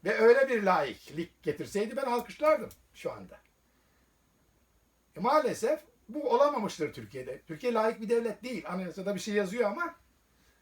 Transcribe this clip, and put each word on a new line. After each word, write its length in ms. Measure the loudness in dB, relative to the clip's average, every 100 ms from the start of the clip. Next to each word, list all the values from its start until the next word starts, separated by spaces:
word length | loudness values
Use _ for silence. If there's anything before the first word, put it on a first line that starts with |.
Ve 140 | -2 6
öyle 300 | 8 8 6
bir 140 | 2
laiklik 800 | 2 2 0 -6 -12 -8 -8 _
getirseydi 540 | -6 -6 -4 -4 -4 -4
ben 80 |
alkışlardım 640 | -2 -2 -4 -2 2 2 -2 -16 _
şu 180 | -12 -10
anda. 260 | -10 -16 -20 _ _ _ _ _ _ _ _ _ _ _ _ _ _ _ _ _ -4
E, 40 |
maalesef 600 | 2 4 2 0 0 0 -4 _ -12
bu 220 | -6 0
olamamıştır 600 | 4 4 2 -4 -4 -6
Türkiye'de. 500 | -8 -14 -12 -12 -12
Türkiye 320 | -12 -6 -2
laik 260 | 2 0 0
bir 80 | 0
devlet 340 | 0 0 -6
değil. 220 | -8 -10 -8
Anayasada 480 | -8 -8 -8 -6
bir 60 | -6
şey 140 | -2
yazıyor 360 | -2 -2 0 -2
ama, 240 | -2 -6 -8 _ _ _ _ _ _